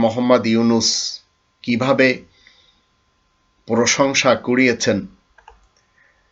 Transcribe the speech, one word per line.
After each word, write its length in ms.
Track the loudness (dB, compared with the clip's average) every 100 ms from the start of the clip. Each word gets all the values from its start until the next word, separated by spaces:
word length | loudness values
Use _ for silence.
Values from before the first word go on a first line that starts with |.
মোহাম্মদ 400 | 0 0 2 2 2
ইউনূস 440 | 0 2 2 0 -4 -6 -12 _ _ _ _
কিভাবে 440 | -6 -2 0 2 2 0 -8 _ _ _ _ _ _ _ _ _ _ _ _ _ -6
প্রশংসা 640 | -2 0 0 0 0 0 0
কুড়িয়েছেন। 640 | 0 0 2 0 -2 -2 -4 -16 _ _ -20 _ _ _ _ _ _ _ _